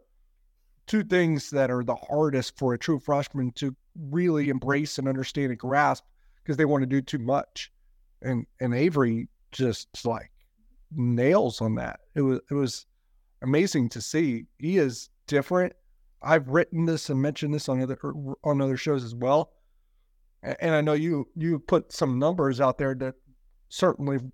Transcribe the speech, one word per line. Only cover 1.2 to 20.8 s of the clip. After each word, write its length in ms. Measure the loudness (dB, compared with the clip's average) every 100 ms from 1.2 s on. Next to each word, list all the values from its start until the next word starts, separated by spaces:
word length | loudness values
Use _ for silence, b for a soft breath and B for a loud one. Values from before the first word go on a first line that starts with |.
| 4 0 0
that 200 | 0 2
are 140 | 0
the 140 | -2 -4
hardest 600 | -2 0 2 0 -2 -2
for 160 | -2
a 60 | 0
true 200 | 0 -2
freshman 520 | 0 0 0 -4 -4 -4
to 200 | -8 -8 _ -16 -4
really 380 | 0 2 2 2
embrace 500 | 0 0 0 0 -2
and 120 | -2
understand 420 | -2 -4 -2 -2
and 80 | -2
grasp 460 | -2 2 2 0 _ _ _ _ -4
'cause 100 | 0
they 80 |
wanna 220 | 2 2 2
do 160 | 0
too 180 | -2 -4
much. 540 | 0 0 -2 -10 -16 _ _ _ _ -10
And, 260 | -4 -4 -4 -4
and 120 | -2
Avery 540 | 2 2 4 2 2 -4 _ _
just, 380 | -2 -2 -2 -8 -6 -4
like, 260 | -4 -8 _ _ _ _ _ -10
nails 680 | -2 0 2 4 4 2 -2
on 160 | -2 -2
that. 240 | -6 -10 _ -2
It 60 |
was, 180 | 0 0 -2
it 40 |
was 320 | -2 -2 -6 -16 _ _ _ _ -8
amazing 480 | 0 2 2 2 0
to 120 | -4
see. 440 | -4 0 0 -2 -6 -8
He 200 | 0 2
is 320 | 2 -2 -14 _ -2
different. 460 | -2 2 0 0 -6 _ _ _ _
I've 260 | 2 2 4
written 380 | 0 2 0 0
this 240 | 0 -2
and 120 | 0
mentioned 320 | 0 -2 -4
this 140 | -4 -2
on 140 | -2
other, 180 | -2 -6
er, 120 | -8 -8 -10 -6 0
on 160 | 0
other 160 | 0 0
shows 260 | -2 -2
as 100 | -4
well. 380 | -4 2 2 0 _ _ _ _ _ _ _ _ _
A-, 200 | -10 -4
and 100 | 0
I 60 |
know 140 | 2